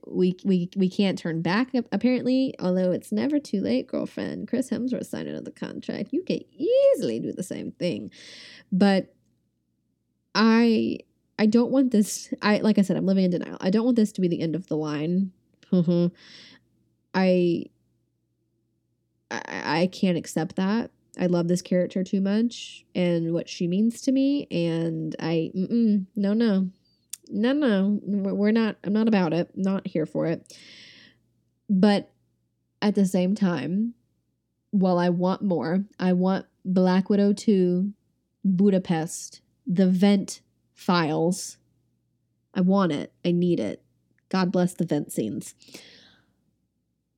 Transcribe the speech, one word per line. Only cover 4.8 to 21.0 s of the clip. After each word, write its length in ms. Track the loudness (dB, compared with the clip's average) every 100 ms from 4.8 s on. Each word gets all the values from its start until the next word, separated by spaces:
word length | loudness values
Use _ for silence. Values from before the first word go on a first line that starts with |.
| -4 -6 -6
signed 220 | -8 -8
another 240 | -10 -12
contract. 580 | -12 -12 -10 -10 -8 -6
You 120 | -6
can 160 | -4 -6 -6
easily 680 | -8 -2 2 4 2 0 -4
do 120 | -6
the 120 | -8
same 280 | -10 -10 -12
thing. 360 | -6 -6 -6 -10 -16 -20 -20 -20 -20 -4
But 420 | 2 4 4 -2 _ _ _ _ _ _ _ _ _ _ _ _
I, 680 | 2 4 6 4 2 0 -4 -12 _ _ 0
I 80 | 2
don't 260 | 4 4
want 200 | 2 2
this, 420 | 2 2 -2 -10 -4
I, 160 | 0 2
like 220 | 4 4
I 20 |
said, 160 | 2 2
I'm 80 | 2
living 200 | 2 2
in 60 |
denial. 260 | 0 -4 -4
I 80 | 0
don't 160 | 0 2
want 120 | 2
this 140 | 2
to 80 | 0
be 60 | -2
the 140 | 0
end 140 | -2 -4
of 100 | -4
the 120 | -4
line. 540 | -2 -2 -2 0 -2 -6 _
<laughs> 200 | _ _
I, 380 | 0 2 2 0 -2 -14 -20 -20 -20 _ _ _ _ _ 0 2 4 2 0 -6 _ _ _ _ _ _ _ _ _ _ _ _ _ _ _ _
I, 120 | -12 -10 -8 -4 -2
I 80 | -2
can't 260 | -2 -2 -2
accept 380 | -4 -6 -4 -4
that. 340 | -2 -2 -4 -12